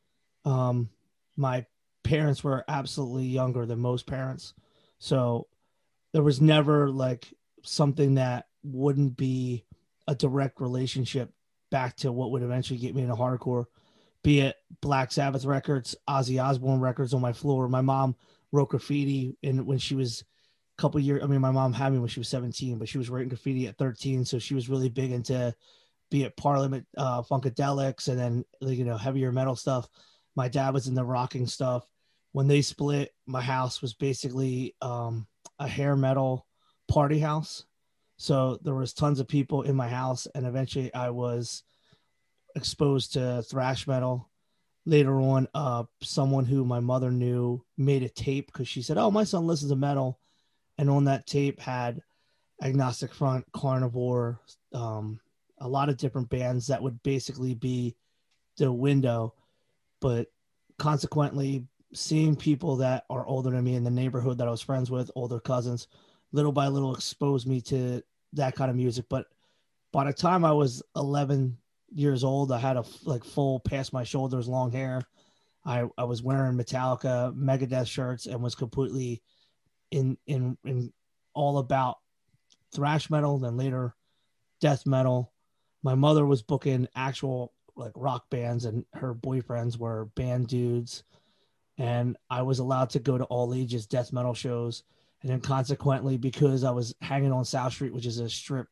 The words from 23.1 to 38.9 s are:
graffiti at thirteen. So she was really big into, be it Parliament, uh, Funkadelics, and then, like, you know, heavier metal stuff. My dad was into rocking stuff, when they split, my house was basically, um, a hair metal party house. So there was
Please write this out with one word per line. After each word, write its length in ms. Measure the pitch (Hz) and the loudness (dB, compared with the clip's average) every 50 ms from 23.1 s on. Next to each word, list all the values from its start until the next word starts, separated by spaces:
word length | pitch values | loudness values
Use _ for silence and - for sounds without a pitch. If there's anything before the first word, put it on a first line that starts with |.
| 127 127 127 127 | -4 -4 -4 -4
graffiti 360 | 127 117 - 139 135 127 127 | -6 -6 -4 -2 -2 -2 -2
at 120 | 104 104 - | -4 -2 -2
thirteen. 480 | 135 131 113 - - 139 131 127 123 | -2 -2 -2 -4 -4 -2 0 0 0
So 120 | - - 120 | -2 -2 -4
she 160 | - - 139 | -4 -2 -4
was 140 | 135 117 127 | -4 -2 -2
really 220 | 135 131 131 127 | -2 0 0 0
big 200 | 117 135 131 127 | 0 -2 -2 -2
into, 440 | 127 123 113 - 131 127 123 120 117 - _ _ _ _ _ _ _ _ _ _ | -2 -4 -2 -2 -2 0 0 -2 -4 -6 _ _ _ _ _ _ _ _ _ _
be 140 | - 143 135 | 0 0 0
it 120 | 120 - | 0 -4
Parliament, 500 | - - 143 143 139 135 135 135 127 - - - - | -2 0 2 2 2 2 0 -2 -4 -6 -10 -6 -4
uh, 240 | 135 131 123 123 120 | -2 -2 -2 -2 -2
Funkadelics, 880 | - 139 135 123 135 117 - 139 139 143 139 135 135 127 - - - | -2 -2 0 0 -2 -2 0 0 0 0 0 0 -2 -2 -4 -4 -2
and 100 | 123 127 | -2 0
then, 260 | 123 120 117 123 - - _ _ | 0 0 0 -2 -4 -6 _ _
like, 160 | 135 131 131 | -4 -4 -2
you 80 | 120 127 | 0 0
know, 140 | 120 117 110 | -2 -2 -2
heavier 340 | 104 135 135 135 131 127 123 | -4 -2 0 0 0 2 2
metal 240 | 131 131 135 127 | 2 0 0 -2
stuff. 320 | - - 143 131 127 - - _ _ - _ _ _ _ _ _ | -2 -2 -2 -2 -2 -2 -6 _ _ -20 _ _ _ _ _ _
My 120 | - 123 127 | -2 -2 0
dad 260 | 117 139 135 135 131 | 0 0 0 2 0
was 120 | 135 120 | 0 0
into 160 | 131 127 131 127 | 0 0 0 0
rocking 440 | 120 127 123 123 - - 131 123 | 0 0 0 -2 -2 -2 -2 -4
stuff, 400 | 117 - - 135 127 123 120 - _ _ _ _ _ _ _ _ _ - | -4 -2 -2 -2 0 0 -2 -4 _ _ _ _ _ _ _ _ _ -2
when 140 | 139 135 139 | 2 4 6
they 120 | 143 143 135 | 6 6 4
split, 520 | - - - 143 143 143 139 139 - - _ _ | 2 -2 -2 0 0 2 0 0 -4 -8 _ _
my 140 | - 127 127 | -8 -6 -4
house 400 | 123 131 135 131 127 123 - - | -2 -2 0 0 0 -2 -4 -4
was 140 | - 123 110 | -6 -8 -6
basically, 800 | - 143 139 127 - - 135 123 131 135 131 127 127 127 - - _ - | -2 -2 -2 -2 -2 -4 -6 -2 -2 -2 -2 -2 -2 -4 -6 -8 _ -8
um, 460 | 123 120 120 120 117 117 113 107 - _ _ _ - _ - | -6 -4 -4 -4 -4 -6 -6 -8 -10 _ _ _ -20 _ -8
a 80 | 143 110 | -8 -6
hair 260 | 101 127 143 143 143 | -4 0 2 2 4
metal 520 | 139 135 131 135 139 135 131 131 127 - _ _ _ _ _ _ _ _ - | 4 4 4 2 2 2 0 -2 -4 -6 _ _ _ _ _ _ _ _ 2
party 320 | - 151 147 143 151 151 | 4 4 4 4 2 2
house. 440 | 151 151 151 160 156 - - - - _ _ _ _ _ _ _ _ _ _ _ | 2 0 -2 -4 -4 -6 -10 -14 -16 _ _ _ _ _ _ _ _ _ _ _
So 400 | - - 147 135 131 131 123 - - | -2 0 2 2 2 2 0 -2 -4
there 120 | 160 135 | -4 -2
was 180 | 131 131 120 | -2 -4 -6